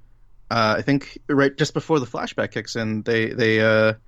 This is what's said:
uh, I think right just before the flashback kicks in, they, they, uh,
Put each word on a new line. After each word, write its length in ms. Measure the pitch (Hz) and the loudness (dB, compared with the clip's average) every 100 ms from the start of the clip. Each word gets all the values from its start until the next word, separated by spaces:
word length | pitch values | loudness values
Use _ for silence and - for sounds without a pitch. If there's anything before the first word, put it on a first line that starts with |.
| - - - - - | -20 -20 -20 -18 -4
uh, 240 | 117 110 107 | 0 2 2
I 40 | |
think 360 | 110 139 - - - | 0 0 -2 -12 -4
right 280 | 139 139 139 | 2 2 0
just 160 | 147 | -4
before 260 | 156 - 156 | -4 -2 -2
the 60 | 123 | -2
flashback 460 | - 226 - 107 | -8 -8 -6 -6
kicks 240 | 120 104 120 | -6 -8 -6
in, 260 | 110 107 | -4 -4
they, 260 | 104 117 110 | -2 -2 -2
they, 320 | - 113 110 | 0 2 4
uh, 320 | 110 110 110 110 | 4 4 2 0